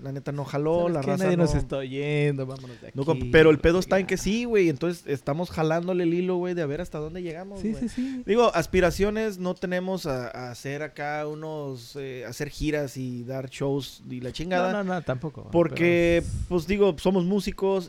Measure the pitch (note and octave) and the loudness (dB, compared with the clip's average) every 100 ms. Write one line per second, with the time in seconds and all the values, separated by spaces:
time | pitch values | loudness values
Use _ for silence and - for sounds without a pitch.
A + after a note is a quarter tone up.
0 | C3+ C#3 C#3+ C#3+ C3+ C#3+ D3+ E3+ F3 D#3 | -10 -8 -6 -6 -4 -2 2 2 2 0
1 | C3+ F#3 F#3+ F3 E3 D3 B2+ C#3 C3+ C#3 | 0 2 2 4 4 2 0 -4 -4 -4
2 | D3 D3 D3 C3+ C3 C3+ B2+ A#2 - C3 | 0 2 2 0 -4 -8 -14 -16 -10 -4
3 | C#3+ B2+ B2+ D#3+ D#3+ D3+ E3 F3+ F3+ F#3+ | 0 0 6 8 10 8 6 4 4 2
4 | F3+ F#3+ F#3 A3+ A#3+ G#3+ E3+ C3+ E3+ E3+ | 2 -2 0 0 2 4 4 2 -2 -4
5 | - C3+ - E3 F3 E3 D#3 E3 F3 F3+ | -6 -4 -2 -4 -4 0 0 0 0 0
6 | E3+ F3 F#3 F3+ F3+ F3 C#3+ D3+ F3+ D#3 | 2 2 0 -2 -2 -2 -2 -4 -6 -8
7 | D3+ F3+ F3 D#3+ G3 G3 G#3 G#3+ A#3+ - | -8 -8 -10 -10 -12 -6 -4 -2 -4 -4
8 | C4 C4 G#3+ A#3 A#3 D#3+ - F#3 F3 E3+ | -4 -6 2 4 6 4 2 4 4 4
9 | G3+ G#3+ A3 F#3 F3+ F3+ F#3 F3+ F#3 F#3 | 0 0 -4 -4 -4 -4 -4 -2 -2 -4
10 | D#3 C3 A#2+ B2 B2 A#2+ C3+ C#3+ D3+ - | -4 -4 -6 -10 -12 -10 -8 -8 -8 -8
11 | D3 D3+ D3+ D3+ D#3 D#3 C#3 B2+ A#2 C#3+ | -6 -4 -6 -8 -8 -8 -8 -10 -12 -12
12 | C3+ B2+ A2+ B2 C#3+ - D3+ D3 C#3 C3 | -10 -10 -10 -8 -8 -4 -2 0 -2 -6
13 | B2+ B2 A#2+ C3+ C3 - C#3 C#3 C3 - | -8 -6 -8 -8 -8 -4 -2 -2 -4 -14
14 | C3 B2+ B2 C3+ E3+ F3+ F#3 G3+ F#3 F3+ | -12 -10 -8 -8 -2 0 2 0 -2 -4
15 | C#3+ B2+ D#3+ - - E3+ E3 C3+ E3+ E3+ | -4 -4 -6 -10 0 2 2 4 4 4
16 | E3+ E3+ E3 - - F3 D#3+ G3+ G3+ C#3+ | 4 4 0 -4 0 -2 0 4 4 4
17 | F3+ F#3+ F3 G3+ G3 - F#3+ F#3+ | 2 2 2 0 -2 -2 0 0